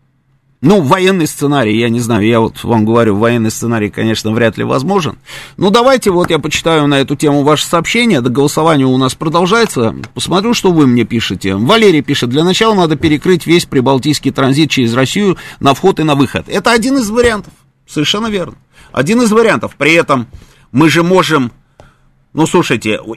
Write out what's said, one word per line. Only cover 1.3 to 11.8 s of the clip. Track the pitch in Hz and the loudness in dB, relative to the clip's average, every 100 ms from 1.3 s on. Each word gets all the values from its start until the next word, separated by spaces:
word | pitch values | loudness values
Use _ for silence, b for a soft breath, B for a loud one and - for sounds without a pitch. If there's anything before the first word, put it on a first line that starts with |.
| - 143 143 110 107 | -2 -2 0 0 0
я | 117 | 0
не | 117 | -2
знаю, | 113 117 110 | 0 0 2
я | 117 | 2
вот | 110 - | 0 -4
вам | - 113 107 | -2 0 2
говорю, | 117 110 101 | 2 2 2
военный | 117 120 110 | 0 0 -2
сценарий, | - 117 117 104 | -4 -4 -2 -4
конечно, | - 110 107 107 | -4 -4 -2 -4
вряд | 110 113 - | 0 0 -2
ли | |
возможен. | 117 131 143 196 135 - B B B B | -4 -4 -2 -2 -4 -10 B B B B
Ну, | 190 | 0
давайте | 226 247 262 208 | 2 2 2 2
вот | 175 175 | 0 0
я | 160 | -2
почитаю | 156 - 170 160 147 | -2 -4 0 0 2
на | 139 | 0
эту | 131 143 | 0 0
тему | 151 143 | 0 2
ваше | 139 151 - | 2 0 0
сообщение, | 170 165 233 240 156 | -2 -2 0 2 2
до | 123 | 0
голосования | 123 143 - 160 151 131 | 0 0 0 0 2 2
у | 131 | 2
нас | 131 | 0
продолжается, | - 160 165 180 233 226 139 113 67 - | -2 -4 -2 0 0 0 -2 -4 -4 -12
посмотрю, | - - 185 220 | -10 -4 -2 0
что | 240 190 | 0 0
вы | 165 139 | 4 4
мне | 120 | 4
пишете. | 110 117 - 92 95 98 | 0 -2 -4 -6 -4 -2
Валерий | 123 226 | 0 4